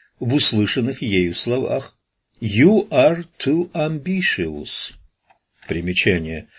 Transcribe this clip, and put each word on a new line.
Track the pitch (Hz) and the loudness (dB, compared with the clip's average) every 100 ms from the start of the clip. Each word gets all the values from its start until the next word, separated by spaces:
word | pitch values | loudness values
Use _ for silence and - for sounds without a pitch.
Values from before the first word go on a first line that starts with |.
| _ - | _ -8
в | 120 | -2
услышанных | 143 - 110 104 139 120 - | 2 2 2 0 0 -2 -4
ею | 120 98 87 | -2 0 0
словах. | 87 120 127 - 131 - _ _ _ _ - | -2 -2 -2 -2 -4 -6 _ _ _ _ -8
«You | 113 101 165 214 - | -2 4 6 6 2
are | 135 143 170 165 - | 4 4 2 -8 -6
too | 131 160 180 | -2 0 -2
ambitious». | 175 156 156 151 190 180 - 80 73 73 - - - _ _ _ _ _ _ - | -4 -4 -4 -4 -2 -2 -2 -4 -6 -6 -6 -6 -12 _ _ _ _ _ _ -6
Примечание. | 82 90 90 - 90 80 80 - | -4 -2 0 2 2 -2 -10 -12